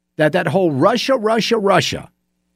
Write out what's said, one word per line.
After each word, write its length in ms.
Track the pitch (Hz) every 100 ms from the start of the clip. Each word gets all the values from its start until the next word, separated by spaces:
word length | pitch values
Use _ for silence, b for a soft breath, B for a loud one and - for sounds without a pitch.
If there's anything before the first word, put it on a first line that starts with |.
| _ -
that 160 | 151
that 160 | 175 170
whole 240 | 196 180
Russia, 460 | 135 180 240 - 262
Russia, 400 | 214 226 - 226
Russia 520 | 196 185 135 - - _ _ _ _